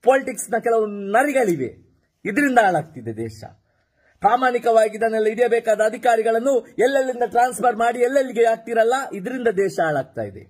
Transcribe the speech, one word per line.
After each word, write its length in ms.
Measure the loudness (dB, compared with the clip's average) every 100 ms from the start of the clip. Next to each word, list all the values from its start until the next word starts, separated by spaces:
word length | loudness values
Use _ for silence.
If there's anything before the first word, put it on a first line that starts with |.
ಪಾಲಿಟಿಕ್ಸ್ 480 | 4 2 0 -8 -6
ನ 60 | -4
ಕೆಲವು 260 | 0 0 -2
ನರಿಗಳಿವೆ. 880 | -6 -2 0 0 0 0 -2 -6 -10 _ _ _ _ -6
ಇದರಿಂದ 340 | -2 2 4
ಹಾಳಾಗ್ತಿದೆ 580 | 4 2 -4 -12 -12 -8
ದೇಶ. 260 | -10 -12 -20 _ _ _ _ _ _ _
ಪ್ರಾಮಾಣಿಕವಾಗಿ 800 | 2 2 2 0 2 4 4 0
ಇದನ್ನೆಲ್ಲ 300 | -2 0 -2
ಹಿಡಿಯಬೇಕಾದ 540 | 0 0 2 0 0 0
ಅಧಿಕಾರಿಗಳನ್ನು 840 | 0 0 2 2 0 0 -2 -2 -2
ಎಲ್ಲೆಲ್ಲಿಂದ 440 | 0 2 -2 -2 -2
ಟ್ರಾನ್ಸ್‌ಫರ್ 500 | 2 0 0 -2 0
ಮಾಡಿ 240 | -2 0
ಎಲ್ಲೆಲ್ಲಿಗೆ 460 | 0 0 -2 0 0
ಹಾಕ್ತಿರಲ್ಲ, 480 | 0 -2 0 2 2 -4
ಇದರಿಂದ 340 | -8 -8 -4 -2
ದೇಶ 320 | 0 -2 0 -2
ಹಾಳಾಗ್ತಾ 360 | -2 -4 -8
ಇದೆ 220 | -10 -12